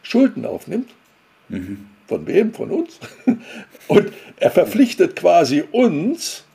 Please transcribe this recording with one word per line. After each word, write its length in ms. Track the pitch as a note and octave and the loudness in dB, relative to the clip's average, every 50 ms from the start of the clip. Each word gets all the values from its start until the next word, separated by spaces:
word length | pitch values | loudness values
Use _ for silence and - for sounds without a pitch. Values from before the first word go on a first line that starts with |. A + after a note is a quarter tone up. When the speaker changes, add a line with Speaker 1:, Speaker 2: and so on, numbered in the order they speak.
| _ | _
Speaker 1:
Schulden 420 | - - A#3 C4+ C4 - C3 A#2 | -2 2 2 2 2 0 -6 -8
aufnimmt. 460 | - F2 - - - - A#3 C4 - _ _ _ _ _ _ _ _ _ _ _ _ | -8 -8 -10 -10 -8 -8 -8 -8 -8 _ _ _ _ _ _ _ _ _ _ _ _
Speaker 2:
Mhm. 380 | A2+ G2 F2+ F#2+ G2+ G2+ - - _ _ _ | -10 -10 -10 -10 -14 -14 -16 -20 _ _ _
Speaker 1:
Von 200 | - - - D#2 | -8 -8 -6 -6
wem? 260 | - - F#3+ A3+ A3 - | 0 0 2 2 0 -4
Von 160 | - - - | -8 -8 -6
uns. 300 | - E4 E4+ - - _ - - - - - | -4 -6 -6 -6 -12 _ -20 -20 -20 -4 -2
<laughs> 120 | - - - - - - A3 - _ _ - - | -2 -2 -2 -6 -18 -20 -20 -20 _ _ -20 -4
Und 240 | - G#3 G#3 - - - - - - - | 2 2 2 2 2 -10 -16 -20 -20 -8
er 140 | - - - | -2 -2 2
verpflichtet 640 | - F#3 E3 - - G#3+ C4+ A#3 - - F#3 C#3+ - | 2 2 0 2 4 2 2 2 4 0 0 0 0
quasi 480 | - F3 F3 F3+ G3 D#3 A#2+ C#3 D3 - - | 0 2 4 4 4 4 2 0 -2 -2 -2
uns 720 | - A#3 B3+ A3 D#3+ C#3+ E3+ B3 E4+ - - - - - _ _ | 0 2 2 2 2 0 -2 -4 -4 -6 -8 -12 -12 -14 _ _